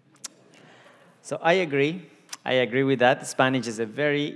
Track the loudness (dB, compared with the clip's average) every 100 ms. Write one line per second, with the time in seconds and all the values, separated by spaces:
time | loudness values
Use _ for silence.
0 | _ _ -20 -20 _ -20 -20 -20 -20 _
1 | _ _ -12 -4 2 2 2 0 0 -2
2 | -12 -20 _ -12 -2 0 2 2 2 4
3 | 4 2 -2 0 2 2 -2 -6 -6 -2
4 | -2 0 -4